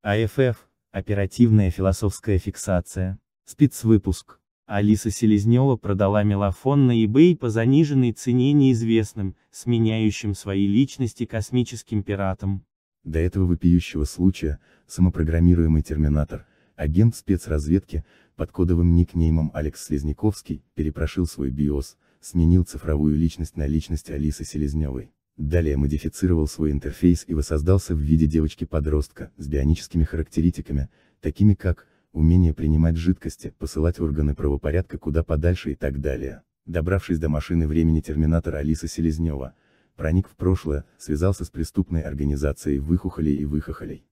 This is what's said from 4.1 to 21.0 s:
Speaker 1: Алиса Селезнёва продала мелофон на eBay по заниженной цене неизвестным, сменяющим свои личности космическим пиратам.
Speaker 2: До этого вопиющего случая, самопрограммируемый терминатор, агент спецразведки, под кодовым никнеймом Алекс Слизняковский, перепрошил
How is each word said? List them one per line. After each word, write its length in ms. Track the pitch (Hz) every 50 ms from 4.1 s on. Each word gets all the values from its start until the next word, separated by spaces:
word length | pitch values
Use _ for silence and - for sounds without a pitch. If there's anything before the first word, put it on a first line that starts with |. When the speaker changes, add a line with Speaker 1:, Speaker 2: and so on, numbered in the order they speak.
| 87 - - _ - _ _ _ _ _ _
Speaker 1:
Алиса 460 | - 107 101 104 107 107 104 - 107
Селезнёва 640 | 95 - - 107 107 101 101 113 117 123 135 139 127
продала 480 | - - 98 101 95 101 95 104 104 101
мелофон 640 | 107 101 98 101 98 92 - - 135 143 143 135 123
на 120 | 120 117 110
eBay 320 | 104 110 135 160 180 170
по 120 | - - 120
заниженной 640 | 104 113 113 120 135 151 165 147 147 135 127 120
цене 420 | 107 - - 123 120 123 123 139
неизвестным, 840 | 147 147 139 131 127 113 117 113 113 113 107 - - 113 98 95 90 _ _ _
сменяющим 840 | _ - - 120 120 113 113 110 110 110 110 107 101 - - 104 101
свои 320 | - - 101 98 98 101
личности 600 | 101 101 110 139 131 - - 131 110 - - 120
космическим 760 | - - 110 104 - 123 123 120 - - 110 - _ 113 107
пиратам. 640 | 98 - 101 95 98 95 95 - - 98 98 95 - _ _ _ _ _ _ _ _
Speaker 2:
До 160 | 82 78 80
этого 240 | 82 90 - 98 92
вопиющего 580 | 87 87 82 - 87 87 87 - - - 80
случая, 560 | 73 - - - 87 95 90 - - 76 73 - _ _ _ _ _ _
самопрограммируемый 960 | - - 90 90 - - 80 78 80 82 85 87 90 85 82 80 78 78
терминатор, 680 | 76 - 76 76 76 73 73 76 73 - - - - _ _ _ _ _ _
агент 400 | - 78 76 78 90 113 117 113
спецразведки, 880 | - _ - 95 85 - - 80 76 73 76 85 98 - _ - 76 - _ _ _ _ _ _
под 160 | - 78 -
кодовым 460 | _ - 90 85 87 85 85 87 85
никнеймом 560 | 85 87 - - 85 82 80 80 82 78 80 -
Алекс 300 | 78 76 76 - - -
Слизняковский, 800 | - 73 71 71 76 71 - - 107 104 - - - 76 - _ _ _
перепрошил 520 | - 78 76 76 -